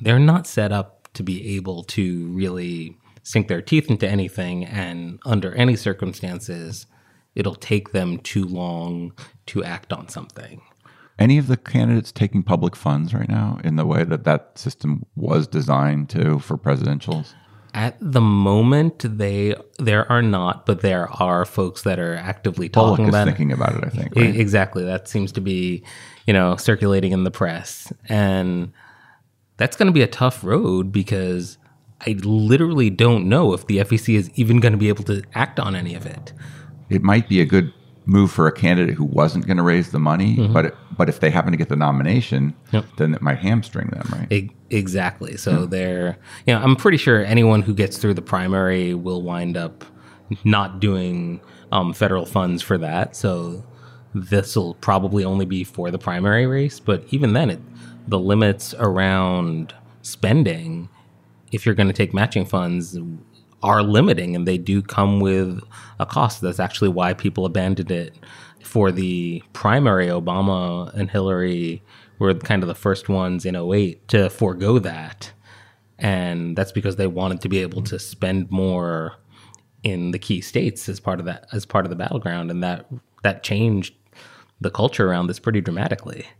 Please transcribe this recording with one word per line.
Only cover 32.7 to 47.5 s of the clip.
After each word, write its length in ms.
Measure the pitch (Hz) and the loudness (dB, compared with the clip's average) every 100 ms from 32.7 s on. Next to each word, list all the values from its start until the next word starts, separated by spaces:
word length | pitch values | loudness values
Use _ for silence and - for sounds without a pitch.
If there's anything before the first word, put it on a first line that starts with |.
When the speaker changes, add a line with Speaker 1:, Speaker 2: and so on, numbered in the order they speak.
| 151 110 | 2 2
Speaker 1:
don't 380 | 90 117 113 92 | 4 4 4 4
know 240 | 135 139 | 4 4
if 140 | 90 - | 2 0
the 120 | 98 | 0
F 140 | 101 | 2
E 60 | 113 | 0
C 180 | - 107 | 2 2
is 140 | 87 | 2
even 240 | - 113 120 | 0 4 6
gonna 200 | 117 104 | 6 4
be 100 | 104 | 2
able 160 | 101 | 0
to 180 | 98 98 - | -2 -4 -4
act 260 | 110 123 - | -4 -2 -2
on 160 | 101 92 | -4 -4
any 180 | 87 | -6
of 120 | 85 - | -8 -12
it. 260 | - - - - - - - - | -14 -16 -18 -18 -20 -20 -14 -2
Speaker 2:
It 140 | 95 | 0
might 260 | 95 107 117 | 4 4 4
be 120 | 95 | 2
a 40 | |
good 280 | 76 95 80 - _ - - | 4 4 2 -4 _ -8 4
move 260 | 98 95 | 6 6
for 160 | - 78 | 4 2
a 40 | |
candidate 420 | - 82 90 87 78 | 4 2 4 2 0
who 80 | |
wasn't 420 | 73 71 78 90 90 | 0 2 2 2 0
gonna 160 | 90 | 2
raise 300 | 85 87 82 | 4 2 2
the 60 | 76 | 0
money, 340 | 76 82 104 113 | 2 2 2 2
Speaker 1:
Mm-hmm. 160 | 107 | 4
Speaker 2:
but, 220 | 95 80 - - - | 4 2 -2 -8 -2
but 120 | 80 | 0
if 120 | - | 2
they 100 | 78 | 2
happen 220 | 85 92 | 2 2
to 60 | 80 | 0
get 100 | 80 | 0
the 80 | 71 | 0
nomination, 800 | 73 69 76 123 - 67 71 - - | 2 2 2 2 2 0 0 -4 -4
Speaker 1:
Yep. 140 | 107 - - | -2 -2 -2
Speaker 2:
then 180 | 78 | 0
it 60 | 78 | 0
might 160 | 71 71 | 0 0
hamstring 500 | 95 117 - - - | 0 0 0 -6 -6
them, 200 | - - | -6 -8
right? 220 | - - | -6 -2
Speaker 1:
E-, 180 | 101 98 - - | -2 -2 -12 -4
exactly. 640 | 107 95 95 90 - - 76 | -2 -2 -2 -2 -6 -12 -6
So 240 | 98 82 | -2 0
Speaker 2:
Yeah. 60 | 87 | 0
Speaker 1:
they're, 520 | 92 92 90 87 87 - - - | -2 -2 -2 -4 -6 -12 -6 0
you 80 | |
know, 60 | 113 | 2
I'm 140 | 131 | 4
pretty 220 | 127 208 156 | 4 4 4
sure 260 | 139 110 | 4 4
anyone 360 | 101 117 113 | 4 4 6